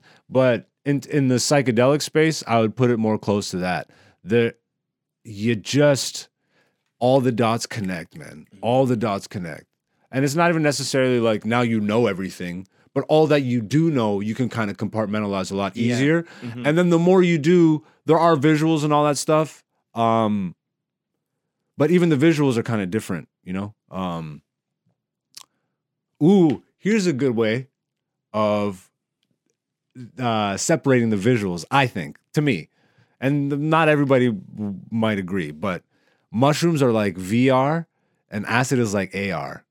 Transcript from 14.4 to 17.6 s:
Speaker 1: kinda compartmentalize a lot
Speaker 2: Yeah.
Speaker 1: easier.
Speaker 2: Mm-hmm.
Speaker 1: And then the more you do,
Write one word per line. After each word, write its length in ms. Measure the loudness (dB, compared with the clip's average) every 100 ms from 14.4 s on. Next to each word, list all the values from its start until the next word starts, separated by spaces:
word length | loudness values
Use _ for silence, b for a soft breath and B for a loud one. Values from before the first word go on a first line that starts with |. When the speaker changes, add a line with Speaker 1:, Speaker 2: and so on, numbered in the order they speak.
| -4
Speaker 1:
kinda 260 | -4 -6
compartmentalize 800 | -6 -6 -4 -4 -4 -4 -4 -4
a 40 |
lot 200 | -4 -4
Speaker 2:
Yeah. 180 | -2 -2
Speaker 1:
easier. 300 | 0 0 0 -4 B
Speaker 2:
Mm-hmm. 240 | -14 -6
Speaker 1:
And 120 | 0 2
then 120 | 2
the 60 | 2
more 240 | 4 4
you 160 | 4 2
do, 480 | 4 4